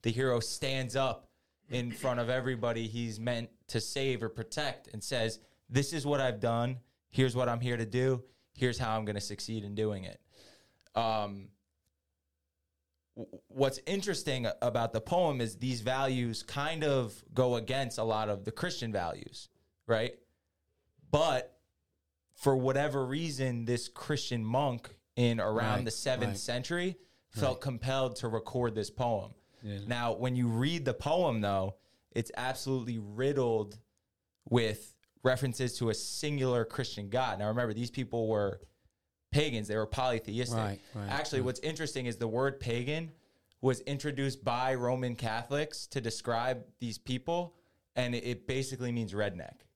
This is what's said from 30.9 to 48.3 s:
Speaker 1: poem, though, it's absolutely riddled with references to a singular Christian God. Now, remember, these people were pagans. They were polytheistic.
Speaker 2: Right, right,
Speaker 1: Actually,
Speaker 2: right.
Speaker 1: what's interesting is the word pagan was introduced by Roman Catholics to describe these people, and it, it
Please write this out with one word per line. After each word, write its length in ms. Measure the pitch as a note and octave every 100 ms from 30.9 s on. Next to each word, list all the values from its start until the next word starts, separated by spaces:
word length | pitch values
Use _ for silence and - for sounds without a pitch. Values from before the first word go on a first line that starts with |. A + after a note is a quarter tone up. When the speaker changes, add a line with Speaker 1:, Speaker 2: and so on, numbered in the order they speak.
Speaker 1:
poem, 480 | A#2 - E3 F3 A2+
though, 340 | G2+ G2 F#2+ - _ _ _
it's 200 | - A2+
absolutely 640 | - B2+ C3 C3+ C3 A#2+ A#2
riddled 800 | G#2 G#2 C3+ C#3+ B2 A2+ G#2 G2+ _ _ _ _ _ _ -
with 460 | A#2+ A2+ G#2+ - - _ _
references 540 | - B2+ C3+ A#2 B2+ -
to 120 | A#2
a 40 |
singular 680 | A2 - - D3+ D3 C3 A#2+
Christian 460 | A2+ - B2 - G2+
God. 280 | A#2+ B2+ F#2
Now, 100 | G#2
remember, 260 | A2+ A#2+
these 160 | G#2+ A#2+
people 360 | - B2 A#2 A2+
were 360 | A2 G2+ - - _ _ _ _ _ _
pagans. 380 | C#3+ D#3 A#2 G#2
They 80 | G#2+
were 100 | A2
polytheistic. 720 | - B2+ A#2 A2+ G#2+ B2 A#2
Speaker 2:
Right, 220 | G#2+ G2 -
right, 140 | A2 G2+
Speaker 1:
Actually, 300 | C#3 D#3 C3+
Speaker 2:
right. 40 |
Speaker 1:
what's 160 | B2+ B2
interesting 460 | D#3 D#3 D#3 C#3 B2+
is 100 | A#2
the 100 | A#2
word 320 | A2+ C3+ C#3
pagan 540 | C3+ A#2+ B2 D#3 E3 - _ _ _ _
was 200 | C3 B2+
introduced 600 | - C#3+ D3+ C#3 C#3 C3
by 320 | A#2 A#2+ B2+
Roman 400 | C3 B2 B2+ B2+
Catholics 720 | A#2 A2+ A2 A#2 C#3+ D#3 - -
to 120 | C#3
describe 640 | A#2 A2 - A#2 B2 B2+ A2 -
these 180 | A#2+ G#2+
people, 560 | - B2+ B2+ E3+ F3 - _ _ _ -
and 180 | B2
it, 100 | A#2+
it 220 | A#2